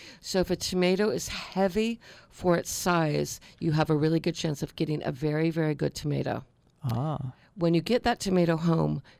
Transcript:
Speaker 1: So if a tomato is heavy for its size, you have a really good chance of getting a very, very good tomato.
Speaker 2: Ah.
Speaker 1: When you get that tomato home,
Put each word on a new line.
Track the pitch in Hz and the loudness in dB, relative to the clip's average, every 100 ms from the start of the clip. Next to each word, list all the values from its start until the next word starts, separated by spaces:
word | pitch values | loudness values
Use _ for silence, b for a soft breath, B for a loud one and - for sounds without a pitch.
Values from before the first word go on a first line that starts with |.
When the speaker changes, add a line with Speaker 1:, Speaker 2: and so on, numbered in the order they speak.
| B B | B B
Speaker 1:
So | - 190 | -2 0
if | 180 | 0
a | 175 | 0
tomato | - 185 180 185 170 | -2 2 2 4 2
is | - - | -2 -6
heavy | - - 185 196 185 226 226 B B B | -10 -6 -2 0 0 -2 -4 B B B
for | - 180 170 | -4 2 2
its | - | 0
size, | - 185 170 156 147 147 - B B | -4 0 2 2 0 -2 -6 B B
you | 165 | 0
have | 156 151 | 2 2
a | 151 | 2
really | 156 165 | 2 2
good | 170 | 0
chance | 165 165 143 | -2 -4 -4
of | 151 | -6
getting | - 156 151 | -4 -4 -2
a | - | -4
very, | 135 151 151 165 | -4 -2 0 0
very | 165 156 | 0 0
good | 147 147 | 0 -2
tomato. | - 147 139 - 120 - _ _ _ | -2 -4 -2 -2 -6 -8 _ _ _
Speaker 2:
Ah. | 131 117 156 147 127 - b | -4 -2 -2 -4 -8 -12 b
Speaker 1:
When | - 170 | -2 2
you | 170 | 2
get | 160 240 | 2 2
that | 240 240 | 2 0
tomato | 196 185 170 160 | 2 2 4 2
home, | 170 165 151 147 - | 2 2 2 -2 -8